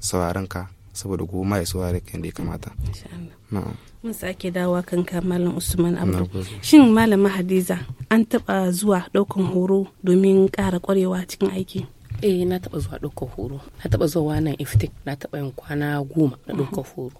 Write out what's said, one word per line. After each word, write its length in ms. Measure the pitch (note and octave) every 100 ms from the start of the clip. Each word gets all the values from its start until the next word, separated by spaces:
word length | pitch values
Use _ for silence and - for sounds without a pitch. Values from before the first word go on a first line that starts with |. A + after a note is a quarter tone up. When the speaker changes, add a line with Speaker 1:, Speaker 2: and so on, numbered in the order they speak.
Speaker 1:
sauraron 460 | - F#2 F2 F#2 F#2+
ka, 200 | F#2 F#2+ - -
saboda 300 | - G2 F2+
goma 340 | E2+ F#2 F#2+ G2+
ya 80 | F2
saurare 360 | F#2 F2+ F2+
ka 140 | - F2
yadda 80 | E2
ya 60 |
kamata. 380 | - E2+ E2 - -
Speaker 2:
Insha 240 | - F#2+ - F3
Allah. 220 | E3+ - -
Speaker 1:
Na'am. 240 | G2+ - - - -
Speaker 2:
Mun 100 | A#3
sake 380 | G#3+ F#3 F#3+ F#3
dawowa 300 | F3+ F3+ F3
kanka 380 | F3 F3+ F3+ F3
Malam 340 | F3+ F3+ F3 -
Usman 400 | - F3+ E3+ E3+
Abdu. 160 | F#2+
Speaker 1:
Na 140 | F#2 F2+
gode. 220 | F#2+ F#2 -
Speaker 2:
Shin 300 | - D4+ B3
Malama 380 | A3 A3+ G3 G3
Hadiza 500 | F#3+ F3+ F#3 F3+ F3 - - -
an 160 | A3 A3
taɓa 460 | A#3+ - F#3+ F#3
zuwa 340 | F3+ G#3 F#3 F3+
ɗaukan 320 | G3 G3+ G3 F#3
horo 340 | F#3 F#3 G3 F#3+ -
domin 460 | F#3 F#3 G3 F#3+ F#3+
ƙara 300 | - G3 F3+
ƙwarewa 440 | - G3 F#3 F3+ F3+
cikin 240 | - G3 F#3+
aiki? 300 | F#3 F#3+ - - - -
Speaker 3:
Eh, 220 | G#3+ F3+ F3+
na 120 | F#3
taɓa 200 | - D#3
zuwa 200 | - -
ɗaukar 300 | D3+ - B2+ -
horo. 240 | B2+ C#3 - -
Na 80 | D3+
taɓa 160 | - D#3
zuwa 340 | E3 D3+ D3+
nan 140 | D#3 C#3
Iftik, 320 | C#3 - D3 - -
na 100 | C#3+
taɓa 220 | - D3+
yin 120 | C#3 -
kwana 480 | - D3 D3 D3
goma 320 | C#3 D#3+ D3 - -
na 60 |
ɗaukar 300 | - C3+ - C3 -
horo. 160 | B2+